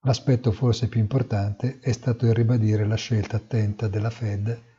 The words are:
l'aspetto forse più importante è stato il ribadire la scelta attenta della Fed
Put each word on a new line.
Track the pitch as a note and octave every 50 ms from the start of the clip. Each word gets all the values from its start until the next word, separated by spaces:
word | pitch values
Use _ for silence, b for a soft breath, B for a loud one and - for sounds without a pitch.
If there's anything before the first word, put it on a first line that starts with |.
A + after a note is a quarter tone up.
l'aspetto | - C3 A#2 - - C#3 B2+ A2+ - A#2+
forse | F#2+ - C3 A#2+ A2 - A#2 -
più | - A2+
importante | G#2+ G2+ - C3 A#2 - A2+ G2+ G2+ G#2 G#2 - - B2+ - -
è | - B2+
stato | A2 - - B2+ A#2 - B2
il | A2+ A2+
ribadire | A#2+ A#2 A2+ B2 A#2 G#2+ G#2+ G#2+ G#2 G#2+
la | G#2+ A2
scelta | - - - A#2 G#2+ G2 - -
attenta | G#2+ - - - A2+ G#2+ G#2 G#2 - A2+ G#2
della | G2+ G#2+ G#2+ A2+
Fed | - - A#2 G#2 G2+ G2 G#2 A2+ A#2 - b b b